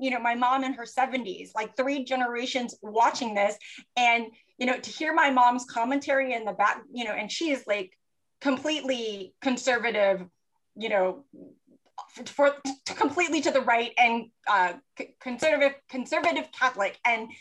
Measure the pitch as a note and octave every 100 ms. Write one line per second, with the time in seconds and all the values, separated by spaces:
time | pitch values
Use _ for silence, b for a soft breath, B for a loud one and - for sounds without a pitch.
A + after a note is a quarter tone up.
0 | C4 B3 A#3 A#3+ B3 C4+ C4 B3+ A3+ -
1 | B3 B3+ G3+ F3+ F#3 A3 G#3+ - C4 C#4+
2 | B3+ C4 B3 A#3+ B3+ B3+ A#3+ - G#3+ A3
3 | B3 D4+ A3+ G3+ G3+ G#3 B B B -
4 | A#3+ A#3 A3+ b b b B3 B3 - -
5 | D#4 D#4+ C#4+ B3+ A#3+ B3 - A#3 A#3 C#4+
6 | C#4+ C4+ C4 A#3 G#3+ F#3+ G#3 A#3+ - B3
7 | A3+ - G#3 - E4 C4 A3 G#3 F#3 _
8 | _ _ _ _ C#4 C4 D4+ D#4 C4 B3
9 | A3 G3+ F#3 _ C4+ B3 - A#3+ A#3 G#3+
10 | G3 F#3+ F#3 _ _ _ _ - A3 G3+
11 | F#3 F3+ - - - - _ _ _ -
12 | - - B3 - C#4+ C#4 C4+ C#4 - -
13 | C#4+ F4 E4+ D#4 D4 C4+ A#3+ A#3 A#3 -
14 | A#3+ A#3 A3+ _ - G3+ F3+ - _ -
15 | - _ B3+ A#3+ D#4 D4 C#4 C#4 - C4
16 | B3 D#4+ E4+ D#4+ - - B3+ B3+ G3 -
17 | A#3+ A3+ A3+ B